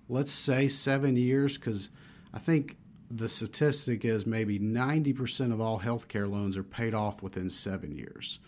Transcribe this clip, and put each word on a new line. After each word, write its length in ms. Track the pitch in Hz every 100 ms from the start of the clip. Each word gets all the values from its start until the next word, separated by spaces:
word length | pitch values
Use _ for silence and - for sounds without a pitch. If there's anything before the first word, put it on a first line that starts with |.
| -
let's 240 | 123 143
say 360 | - - 131 139
seven 480 | - 139 135 139 123
years, 420 | 123 131 139 139
'cause 320 | 117 104 98 - - - -
I 60 | -
think 400 | - 160 - - - - -
the 180 | 113 113
statistic 800 | - 110 - 151 143 - 113 117
is 220 | 110 104
maybe 320 | 110 110 101
ninety 520 | 107 113 131 156 143
percent 400 | 127 120 - 127
of 80 | 110
all 200 | 110 110
healthcare 500 | 113 117 - 104 101
loans 260 | 101 101 95
are 60 |
paid 320 | 95 - 117
off 300 | 107 104 -
within 260 | 95 92 92
seven 420 | - 101 95 73
years. 460 | 76 - - - -